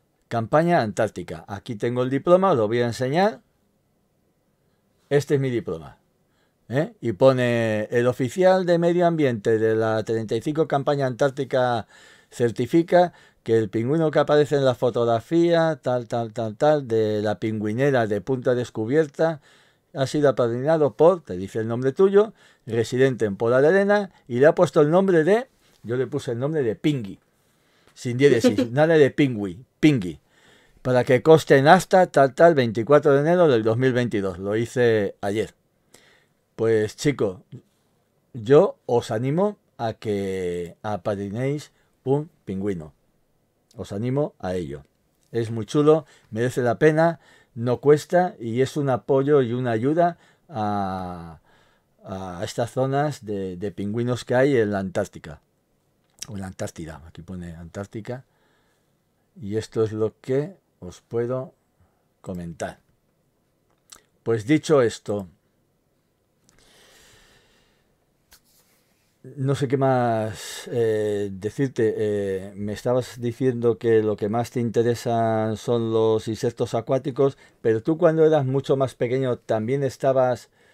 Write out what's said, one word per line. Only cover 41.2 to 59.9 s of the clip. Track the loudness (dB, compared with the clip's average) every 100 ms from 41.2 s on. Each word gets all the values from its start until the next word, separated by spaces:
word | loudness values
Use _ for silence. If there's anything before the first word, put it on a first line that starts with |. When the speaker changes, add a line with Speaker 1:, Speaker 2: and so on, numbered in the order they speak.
| -6 -6 -4 -6 -10 _ _ _
Speaker 1:
un | -4 -4 -4 _ -12
pingüino. | -6 -6 -6 -10 -20 _ _ _ _ _ _ _ -16
Os | -12
animo | -8 -4 -4 -4 -6
a | -8 -6
ello. | -8 -12 -18 _ _ _ _
Es | -6 -4
muy | -6 -4
chulo, | 2 4 2 0 _ _
merece | -4 -4 -2
la | -2 2
pena, | 2 4 2 0 _ _ _ -8
no | -4 0
cuesta | 4 4 4 0 0 -4
y | -6 -2
es | -2 -2
un | -2
apoyo | -2 0 0 4 2
y | 2
una | -2 -2
ayuda | -2 0 2 0 -2 _ _ _
a, | -6 -4 -2 -4 -6 -8 -12 -14 -18 _ _ _ _ _ _
a | -14 -12 -12 -10
estas | -10 -6 -6
zonas | -2 -2 -2 -4 -6 -8
de, | -8 -6 -8
de | -8
pingüinos | -6 -6 -4 -4 -6 -2
que | 0
hay | 2 2
en | 0
la | -2
Antártica. | -4 -4 -6 -8 -18 -20 _ _ _ _ _ _ _ _ -16
O | -14
en |
la | -14
Antártida, | -12 -12 -12 -16 -16 -20
aquí | -20
pone | -16 -16 -14 -16
Antártica. | -16 -14 -14 -14 -12 -14 -16 _ _ _ _ _ _ _ _ _ _ -16
Y | -6 -6
esto | -4 -2
es | -2